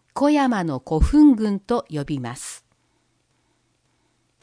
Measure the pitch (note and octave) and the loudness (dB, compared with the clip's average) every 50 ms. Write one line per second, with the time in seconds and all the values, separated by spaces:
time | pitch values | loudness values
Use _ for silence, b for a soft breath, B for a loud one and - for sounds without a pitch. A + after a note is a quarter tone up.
0 | _ _ - - C4+ D4 D4+ D4 C4+ B3+ A#3 G3+ F3 E3 C3+ B2+ - - D#3+ D#3+ | _ _ -6 -2 0 2 2 2 0 0 -2 -2 -2 -4 -4 -6 -6 -4 -2 0
1 | - - - D4+ D4+ D4 B3+ G#3+ A3 G#3+ G3+ F#3+ - - A#3 A#3+ - - D#3 D3 | 0 2 4 6 6 6 6 4 0 -2 -4 -4 -4 -4 -6 -6 -6 -8 -10 -10
2 | C#3+ C#3 D3+ C3+ B2 A#2 B2 - - - - - _ _ _ _ _ _ _ _ | -8 -6 -8 -8 -8 -10 -12 -14 -16 -18 -20 -20 _ _ _ _ _ _ _ _
3 | _ _ _ _ _ _ _ _ _ _ _ _ _ _ _ _ _ _ _ _ | _ _ _ _ _ _ _ _ _ _ _ _ _ _ _ _ _ _ _ _
4 | _ _ _ _ _ _ _ _ | _ _ _ _ _ _ _ _